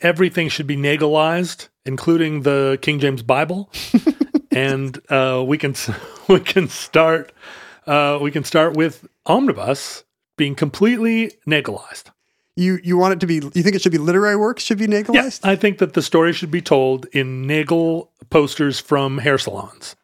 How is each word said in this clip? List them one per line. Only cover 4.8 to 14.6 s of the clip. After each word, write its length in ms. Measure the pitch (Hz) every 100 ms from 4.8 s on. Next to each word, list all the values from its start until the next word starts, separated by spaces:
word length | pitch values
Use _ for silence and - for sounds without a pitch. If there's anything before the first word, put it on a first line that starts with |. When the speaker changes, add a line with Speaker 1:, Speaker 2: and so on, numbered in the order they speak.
| 135 131 -
Speaker 1:
uh, 340 | 135 131 127 131
we 100 | 151
can 140 | 143
s-, 180 | 135 - 101 -
<laughs> 180 | - -
we 140 | 190
can 260 | - 190 170
start, 640 | - - 156 160 160 139 _ - - - - -
uh, 320 | 147 143 147
we 100 | 147
can 120 | 147
start 320 | 135 160 165 156
with 320 | 160 - - _ -
Omnibus 760 | 208 269 147 113 139 - - - _ _ -
being 180 | 143 139
completely 760 | 143 - 214 240 226 226 220 - -
Nagelized. 640 | 151 131 95 - - - _ _ _ _ -
Speaker 2:
You, 220 | 180 185
you 140 | 175 180
want 160 | 190
it 60 | 185
to 60 | 175
be, 80 | 160
you 280 | 143 175
think 120 | 175 190
it 40 |
should 120 | 190
be 40 | 160
literary 380 | 156 180 208 208
works 260 | 214 240